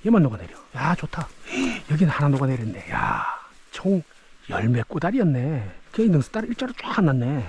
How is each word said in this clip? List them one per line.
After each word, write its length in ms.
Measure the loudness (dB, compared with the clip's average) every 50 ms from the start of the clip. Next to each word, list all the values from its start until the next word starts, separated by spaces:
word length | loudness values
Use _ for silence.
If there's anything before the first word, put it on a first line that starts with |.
| 4
얘만 160 | 6 6 6
녹아내려. 340 | 6 4 2 -4 -12 -14 -16 -20 -20 -12 -8
야, 220 | -2 0 0 0
좋다. 320 | 0 -2 -8 -6 -8 -8 -10 -12 -18 -14
<gasps> 440 | -6 -4 -2 -2 -2 -4 -6 -2 -2
여기는 220 | 2 4 4 2
하나 160 | 4 2 2 2
녹아내렸네. 640 | 4 4 2 0 0 -2 -4 -6 -8 -8 -10 -6
야, 340 | -4 -2 0 0 -2 -2 -4 -6 -8 -10 -14 -20 -20 -20 -20 _
총 320 | -16 -4 0 0 0 0 -2 _ -20 -20 _ -20 -20 -20 -14 -6
열 180 | -4 0 2 2
몇 180 | 2 2 0 -4
꼬다리였네. 880 | -4 -2 -2 0 2 2 2 2 2 2 0 -2 -2 -4 -6 -8 -12 -16 -20 -8
걔 120 | -2 2 2
능선 280 | 4 4 4 2 0
따라 140 | -6 -6 -6
일자로 260 | -6 -6 -6 -6 -8 -8
쫙 260 | -10 -10 -4 0 2
났네. 240 | 2 2 2 2 0 -2 -2 -4 -6